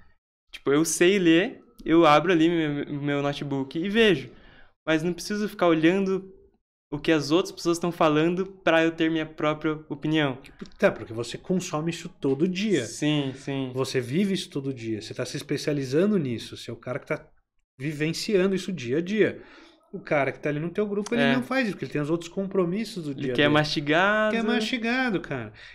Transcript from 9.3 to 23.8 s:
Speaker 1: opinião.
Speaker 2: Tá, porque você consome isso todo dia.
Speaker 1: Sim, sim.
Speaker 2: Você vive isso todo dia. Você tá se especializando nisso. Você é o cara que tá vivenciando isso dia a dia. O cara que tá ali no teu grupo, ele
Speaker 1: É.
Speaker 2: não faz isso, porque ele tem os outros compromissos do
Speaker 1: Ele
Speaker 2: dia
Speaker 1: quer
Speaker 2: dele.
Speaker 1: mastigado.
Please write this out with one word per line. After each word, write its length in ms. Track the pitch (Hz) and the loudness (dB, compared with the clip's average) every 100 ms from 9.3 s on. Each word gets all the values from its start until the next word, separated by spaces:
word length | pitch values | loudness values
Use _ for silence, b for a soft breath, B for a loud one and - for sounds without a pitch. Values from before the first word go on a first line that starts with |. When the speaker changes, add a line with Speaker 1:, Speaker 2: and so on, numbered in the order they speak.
| - 151 151 156 151 - | -2 -2 0 -2 -4 -8
Speaker 1:
opinião. 480 | 147 151 156 143 127 - - - - | -6 -2 0 0 -2 -12 -20 -14 0
Speaker 2:
Tá, 100 | 196 | 0
porque 200 | - 107 | 0 -10
você 240 | 113 117 127 | -8 -8 -8
consome 520 | - 185 - 151 165 | -4 -4 -2 -4 -4
isso 160 | 165 - | -6 -10
todo 400 | - 139 135 185 | -4 -2 0 0
dia. 380 | 185 214 160 | 0 0 0
Speaker 1:
Sim, 480 | 107 - 147 151 135 | -2 -2 0 0 -2
sim. 360 | 127 - 135 127 | -6 -8 -6 -4
Speaker 2:
Você 240 | 131 127 135 | -4 -2 -2
vive 340 | 117 160 202 | -2 0 0
isso 160 | 190 - | -2 -4
todo 240 | 147 135 | -6 -6
dia. 280 | 120 113 107 | -6 -6 -6
Você 120 | - | -8
tá 120 | 123 | -8
se 100 | 123 | -8
especializando 800 | 151 - 143 156 143 127 147 208 202 | -8 -6 -4 -2 -4 0 2 2 2
nisso. 380 | 135 110 - | 0 -6 -8
Você 160 | - - | -14 -14
é 20 | |
o 40 | 110 | -12
cara 200 | 127 120 | -10 -10
que 80 | - | -8
tá 200 | 151 - _ _ _ _ - | -10 -10 _ _ _ _ -10
vivenciando 800 | 143 147 151 165 - 190 196 | -8 -4 -4 -4 0 2 2
isso 160 | 185 202 | 0 -4
dia 260 | 160 120 151 | -6 -2 -2
a 20 | |
dia. 400 | 175 214 139 - B B B B _ | 0 2 2 0 B B B B _
O 60 | 196 | -10
cara 300 | - 151 135 | -2 0 0
que 60 | - | -2
tá 100 | 151 | -4
ali 100 | 147 | -4
no 100 | 170 | -4
teu 160 | 190 | -4
grupo, 280 | 208 202 208 | -2 -4 -2
ele 60 | 233 | 0
Speaker 1:
É. 120 | 277 | 2
Speaker 2:
não 100 | 262 | 2
faz 220 | 240 262 | 0 -2
isso, 60 | 226 | -2
porque 100 | - | -4
ele 60 | 135 | -6
tem 80 | 147 | -4
os 80 | 147 | -2
outros 200 | 170 - | -4 -4
compromissos 760 | 190 196 196 170 202 220 180 | -6 -4 -2 0 -2 -6 -8
do 60 | 151 | -8
Speaker 1:
Ele 100 | 135 | -6
Speaker 2:
dia 120 | 135 | -2
Speaker 1:
quer 100 | 123 | 2
Speaker 2:
dele. 100 | 147 | 4
Speaker 1:
mastigado. 840 | 151 151 160 | 4 2 -2